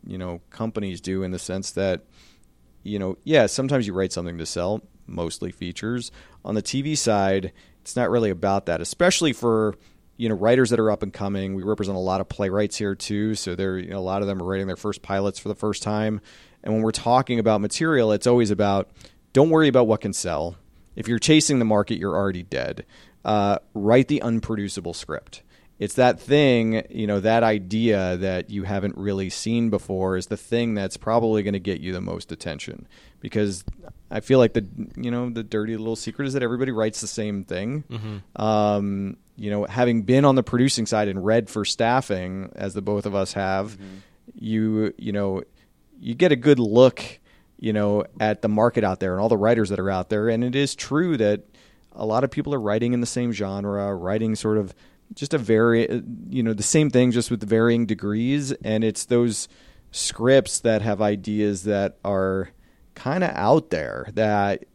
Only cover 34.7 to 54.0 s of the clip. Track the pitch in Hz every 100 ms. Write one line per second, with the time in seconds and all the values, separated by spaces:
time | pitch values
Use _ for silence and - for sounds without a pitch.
34.7 | - 107 - 123 120 123 117 110 110 110
35.7 | 113 110 113 - - 139 135 120 120 131
36.7 | 110 110 107 104 - 104 101 95 92 104
37.7 | 147 147 117 107 104 - - 107 107 104
38.7 | 104 101 98 98 - _ - 104 104 104
39.7 | 113 123 117 101 127 143 131 113 123 135
40.7 | 127 110 110 104 95 92 113 107 110 101
41.7 | - 113 127 - 95 90 95 95 - 98
42.7 | 98 98 104 104 98 95 - 95 95 104
43.7 | 101 98 95 - _ - - 110 110 110
44.7 | 107 107 - 113 101 101 95 - _ _
45.7 | _ _ - 120 117 175 139 139 139 113
46.7 | 110 127 - - - _ _ _ _ 110
47.7 | 107 104 104 - - 107 107 110 107 117
48.7 | 117 104 92 95 92 110 110 104 117 101
49.7 | 98 95 95 90 107 110 113 123 131 143
50.7 | - - 143 180 147 104 104 - _ _
51.7 | _ _ - 107 110 131 - 147 143 104
52.7 | 107 120 120 120 - 120 104 98 98 101
53.7 | 101 101 95